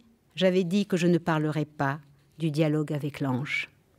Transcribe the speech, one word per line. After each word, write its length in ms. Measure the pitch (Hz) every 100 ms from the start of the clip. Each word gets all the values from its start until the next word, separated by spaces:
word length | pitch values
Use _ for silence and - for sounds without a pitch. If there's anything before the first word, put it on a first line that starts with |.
| _ _ _ -
j'avais 300 | 185 180 175
dit 200 | 202 196
que 120 | 180
je 100 | 175
ne 100 | 170
parlerais 480 | 170 156 156 151 151
pas 340 | - 139 147 - _ _ -
du 120 | 160
dialogue 400 | 147 156 151 147
avec 300 | 151 147 -
l'ange. 480 | 139 - 151 - - _ _